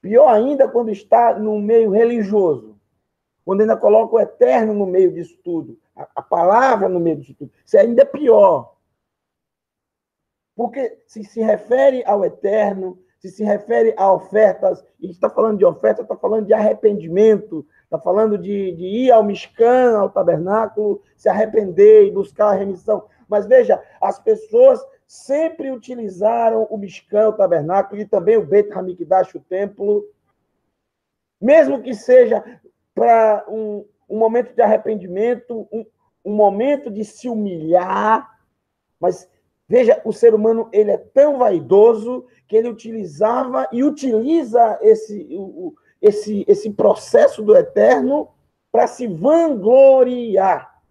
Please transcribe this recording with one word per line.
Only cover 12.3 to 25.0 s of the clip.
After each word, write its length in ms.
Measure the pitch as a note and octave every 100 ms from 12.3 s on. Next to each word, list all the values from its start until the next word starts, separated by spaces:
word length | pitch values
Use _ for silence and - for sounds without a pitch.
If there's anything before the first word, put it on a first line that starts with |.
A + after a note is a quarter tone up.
| - G3+ G#3+ G#3 F#3+ F#3 F3+ _ _
se 120 | F#3+
se 140 | F3+
refere 500 | G#3+ G#3 G#3+ A#3 A3+ G#3+
a 160 | G3
ofertas, 720 | F#3 - G#3 G#3 F#3 F#3+ F#3 _ _
e 100 | F#3+
está 200 | E3+ -
falando 280 | - A3 G#3+
de 60 |
oferta, 380 | F3 E3 G#3+ G#3
está 140 | - G#3
falando 300 | - A3 G3+
de 60 |
arrependimento, 1120 | G#3+ G#3 G#3+ A3 G3+ E3 F3 A3 G#3 - D#3+ C#3 _
está 120 | _ D#3+
falando 380 | F3 F#3+ A3 G3+
de, 360 | F3 G3+ F#3+
de 120 | E3
ir 280 | F#3 G#3+ B3+
ao 100 | A3+
Mishkan, 720 | G#3 F#3+ - _ A3+ B3+ B3 A3
ao 140 | F#3+
tabernáculo, 920 | - F3 D#3+ F3 G#3+ G#3+ G#3 G#3+ G3+ _ _
se 120 | -
arrepender 800 | F#3 A3 G#3+ G3+ E3+ G#3 A3 G3
e 40 |
buscar 380 | F#3 G3 - G#3
a 60 |
remissão. 520 | F#3+ G3 F3+ - G#3 - _ _
Mas 180 | G#3 G3
veja, 340 | B3+ G#3+ F#3+ - _
as 180 | - -
pessoas 600 | - G#3+ - A3 C4 A3+ - _